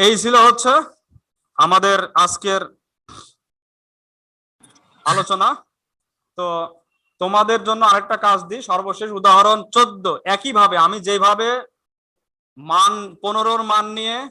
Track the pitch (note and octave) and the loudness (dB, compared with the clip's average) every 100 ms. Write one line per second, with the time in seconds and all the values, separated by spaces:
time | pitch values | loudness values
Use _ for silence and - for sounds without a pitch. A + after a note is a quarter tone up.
0 | G3+ G#3+ A3 B3 A#3+ A#3 B3+ C#4+ D#4 _ | 2 2 2 6 6 4 2 0 0 _
1 | _ _ _ _ _ - D#3+ F#3 G3 G3 | _ _ _ _ _ -2 2 2 2 0
2 | F3+ E3 F3+ - G3+ G3 F#3 _ _ _ | 0 0 0 -2 -4 -4 -6 _ _ _
3 | _ - - _ _ _ _ _ _ _ | _ -20 -20 _ _ _ _ _ _ _
4 | _ _ _ _ _ _ _ _ _ _ | _ _ _ _ _ _ _ _ _ _
5 | - E3+ F#3+ F#3+ G#3+ D4 _ _ _ _ | -4 -4 -4 -2 -2 -2 _ _ _ _
6 | _ _ _ - F3 E3+ E3 - _ _ | _ _ _ -10 -6 -6 -8 -14 _ _
7 | _ _ F#3 G#3 G#3 A3+ G3 A3 A3 G3+ | _ _ -2 0 2 0 -2 0 2 2
8 | G3 G#3+ G#3 G3 F3 A3+ A#3+ F#3 F#3+ F#3+ | -2 -2 0 -2 -4 -14 -6 -6 -6 -10
9 | G#3+ G3+ G3 F#3+ G#3 G#3+ - A#3+ A#3 G3+ | -10 -2 4 6 6 2 -2 0 0 -2
10 | F#3 D3+ F3+ G3 C4+ G#3+ G3+ F3+ E3 G#3 | -8 -6 -4 -4 -2 0 2 2 0 0
11 | F3+ G3+ G3+ G#3 A3+ B3 - _ _ _ | -4 0 0 0 -2 -6 -8 _ _ _
12 | _ _ _ _ _ - D3+ F3 G3+ G#3 | _ _ _ _ _ -20 -4 0 2 0
13 | G3+ E3+ G3+ G#3+ A3 A3+ A3 G#3+ G#3+ G#3+ | -10 -10 -6 -4 -2 -4 -2 -2 -2 -8
14 | A3+ A#3+ C4+ | -8 -10 -12